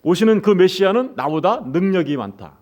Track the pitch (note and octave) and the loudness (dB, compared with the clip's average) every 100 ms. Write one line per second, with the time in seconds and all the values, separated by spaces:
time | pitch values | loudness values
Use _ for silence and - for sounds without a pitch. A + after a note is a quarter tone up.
0 | D3+ F3+ A3 G#3+ G#3 F#3 F#3 F#3 F#3+ A3+ | 0 2 2 2 2 4 2 4 0 0
1 | B3+ - C3+ D#3 F3 B3 C3 D3+ F#3+ F#3 | -4 -6 -4 -2 -2 -2 -4 -2 0 0
2 | D3 C#3+ G2+ G2 E2+ _ | -2 -4 -8 -12 -20 _